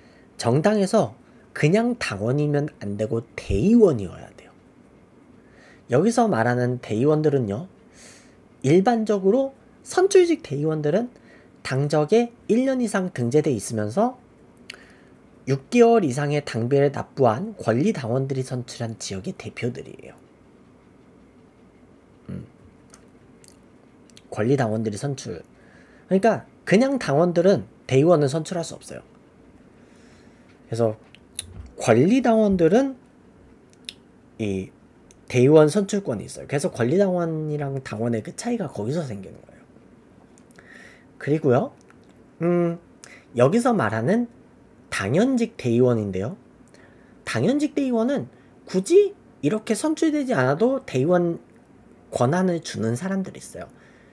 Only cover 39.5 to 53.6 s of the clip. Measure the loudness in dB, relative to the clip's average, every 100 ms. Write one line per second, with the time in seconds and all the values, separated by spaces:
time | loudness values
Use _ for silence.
39.5 | -20 -20 -20 -20 -20 _ -20 -20 -20 -20
40.5 | -20 -20 -20 -20 -20 -20 -12 -4 0 2
41.5 | 2 2 -6 -20 -20 -20 -20 -20 -6 -2
42.5 | 0 -2 -4 -12 -20 -20 -20 -8 2 4
43.5 | 4 2 2 0 0 0 0 -2 -10 -20
44.5 | -20 -20 -20 -12 -6 -2 0 2 0 -2
45.5 | -4 -2 0 2 0 -2 -4 -6 -8 -18
46.5 | -20 -20 -20 -20 -20 -20 -16 -8 -2 0
47.5 | 0 -2 -4 -2 -2 -2 -4 -6 -14 _
48.5 | -20 -6 -4 4 4 4 -2 -20 -6 -4
49.5 | -2 -2 -2 -2 0 0 0 -2 0 0
50.5 | 2 0 0 -4 -2 2 2 2 -4 -12
51.5 | -20 _ -20 -20 -20 -10 -2 0 2 0
52.5 | -2 -6 -6 -4 -4 -4 -6 -8 -12 -18
53.5 | -16